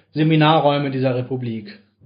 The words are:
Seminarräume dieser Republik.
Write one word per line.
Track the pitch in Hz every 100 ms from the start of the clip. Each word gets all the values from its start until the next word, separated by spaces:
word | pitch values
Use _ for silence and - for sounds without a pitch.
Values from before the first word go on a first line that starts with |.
| _
Seminarräume | 147 156 156 151 160 143 143 143
dieser | 131 131 123
Republik. | 123 127 120 110 101 - _ _